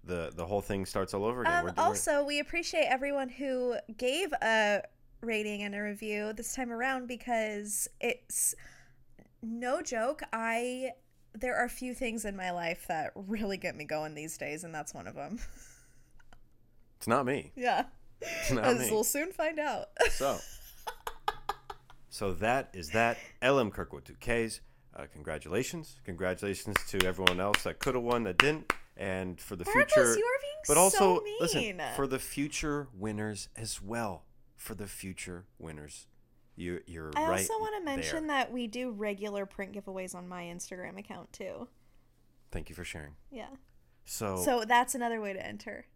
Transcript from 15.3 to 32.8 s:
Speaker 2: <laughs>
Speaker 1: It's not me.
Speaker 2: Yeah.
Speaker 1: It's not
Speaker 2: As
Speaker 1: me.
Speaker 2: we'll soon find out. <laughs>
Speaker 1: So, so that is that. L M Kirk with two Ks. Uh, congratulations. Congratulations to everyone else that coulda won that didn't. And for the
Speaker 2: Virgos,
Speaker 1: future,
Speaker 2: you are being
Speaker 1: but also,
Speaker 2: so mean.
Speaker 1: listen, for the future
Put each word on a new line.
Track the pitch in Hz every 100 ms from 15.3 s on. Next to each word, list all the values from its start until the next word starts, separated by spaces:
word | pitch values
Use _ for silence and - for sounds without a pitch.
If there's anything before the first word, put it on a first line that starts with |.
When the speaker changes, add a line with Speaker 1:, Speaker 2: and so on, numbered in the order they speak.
| 226
Speaker 2:
<laughs> | - - - - - - - - - - - - - - - -
Speaker 1:
It's | -
not | 123 127
me. | 135 - -
Speaker 2:
Yeah. | 247 190 254 - - -
Speaker 1:
It's | 679 - -
not | 123 240
Speaker 2:
As | 240
Speaker 1:
me. | -
Speaker 2:
we'll | 214 -
soon | 285 339
find | - 311 320
out. | 294 220 - -
<laughs> | -
Speaker 1:
So, | - 139 104 - - - - - - - - - - - - - - - - -
so | - 101
that | 90 110 131 -
is | 92 82
that. | 110 117 117 - -
L | 127 139
M | 107
Kirk | - 87
with | 73 -
two | -
Ks. | - 117 113 - - - - -
Uh, | 73
congratulations. | - 76 78 76 95 131 175 156 - -
Congratulations | 87 92 92 101 92 - 98 -
to | 98 92
everyone | 90 92 90
else | 98 104
that | 95 80
coulda | 143 127
won | 120 120
that | 107 87
didn't. | 139 156 151 - - -
And | 98 95 92 87
for | - 95
the | 85
Speaker 2:
Virgos, | 453 587
Speaker 1:
future, | 605 508 440
Speaker 2:
you |
are | 466 539
being | 571 587 -
Speaker 1:
but | 147
also, | 196 381 277 180
Speaker 2:
so |
mean. | - -
Speaker 1:
listen, | 165 143 214 - 139 123
for | 139
the | 131
future | - - 147 - 156 147